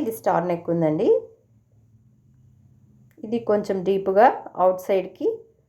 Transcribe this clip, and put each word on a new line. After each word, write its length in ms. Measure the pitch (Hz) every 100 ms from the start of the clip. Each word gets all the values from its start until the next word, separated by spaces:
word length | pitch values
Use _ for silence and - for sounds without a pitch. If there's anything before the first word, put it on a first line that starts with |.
ఇది 120 | 226 -
స్టార్ 280 | 202 170 175
నెక్ 180 | 170 170
ఉందండి, 360 | 170 156 160 269 466 - _ _ _ _ _ _ _ _ _ _ _ _ _ _ _ _ _ _ -
ఇది 140 | 214 233 226
కొంచెం 260 | 208 208 190 175
డీప్గా 400 | 196 190 190 247 - - -
అవుట్ 220 | 185 185 -
సైడ్కి 400 | 190 185 - 339 453 - _